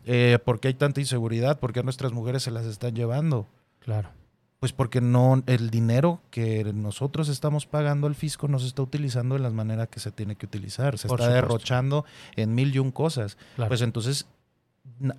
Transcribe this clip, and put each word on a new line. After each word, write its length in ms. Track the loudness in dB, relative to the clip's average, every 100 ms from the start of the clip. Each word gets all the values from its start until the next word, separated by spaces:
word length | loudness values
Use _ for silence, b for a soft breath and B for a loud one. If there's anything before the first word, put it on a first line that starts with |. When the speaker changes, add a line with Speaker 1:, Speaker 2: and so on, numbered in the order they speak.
| 0
Speaker 1:
Eh, 320 | 4 6 6
¿por 160 | 2 0
qué 80 | 0
hay 60 |
tanta 260 | 2 0 0
inseguridad? 600 | -2 -2 0 0 0 0
¿Por 120 | -2
qué 80 | -2
a 40 |
nuestras 280 | -4 -2 -4
mujeres 320 | -4 -4 -4
se 80 | -4
las 140 | -4 -6
están 280 | -6 -4
llevando? 540 | -2 -2 0 0 0 -2 _ _ _
Speaker 2:
Claro. 300 | -4 -4 -4 -12 _ _ _ _
Speaker 1:
Pues 140 | -4
porque 280 | -2 0 2
no, 420 | 4 6 6 4 4
el 240 | 0 2
dinero 500 | 2 4 4 2 0 -8
que 320 | -4 0 0 -2
nosotros 560 | -2 -4 -4 -4 -2 -2
estamos 380 | -2 -2 -2 -2
pagando 400 | -2 0 0 0
al 80 | -2
fisco 320 | -6 -4 -2
no 100 | 0
se 80 | -2
está 160 | -4
utilizando 540 | -4 -2 -2 0 0 0
de 60 |
la 100 | 0
manera 340 | -2 -2 -2 -4
que 140 | -6
se 120 | -10
tiene 240 | -8 -8 -8
que 120 | -8
utilizar. 500 | -8 -8 -2 -2 -2
Se 100 | -2
Speaker 2:
Por 120 | 2
Speaker 1:
está 100 | 4
Speaker 2:
supuesto. 180 | 4 4
Speaker 1:
derrochando 580 | 0 0 0 0 -2 -4 B B -4
en 200 | 0 2
mil 180 | 2 2
y 40 |
un 100 | 0
cosas. 460 | 0 -2 -2 -6 -8 b -4
Speaker 2:
Claro. 120 | -2
Speaker 1:
Pues 120 | 0
entonces, 420 | 0 0 -2 -4 -6 _ _ _ _ _ -20 -4
n-, 140 | -4